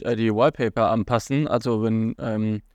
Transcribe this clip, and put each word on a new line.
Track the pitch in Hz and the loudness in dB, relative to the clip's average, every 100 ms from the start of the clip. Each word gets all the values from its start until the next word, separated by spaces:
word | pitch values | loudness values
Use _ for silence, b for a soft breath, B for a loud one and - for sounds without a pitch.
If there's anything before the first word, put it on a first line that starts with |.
äh, | - 110 | -4 0
die | 113 | 2
Wallpaper | 104 156 151 113 120 110 | 4 2 2 -2 2 2
anpassen. | 113 101 117 - 139 151 | 2 0 -2 0 -2 0
Also | 117 123 110 | 0 0 0
wenn, | 110 113 113 - | 0 0 -2 -4
ähm, | 117 107 107 107 - | -4 -2 -2 -4 -8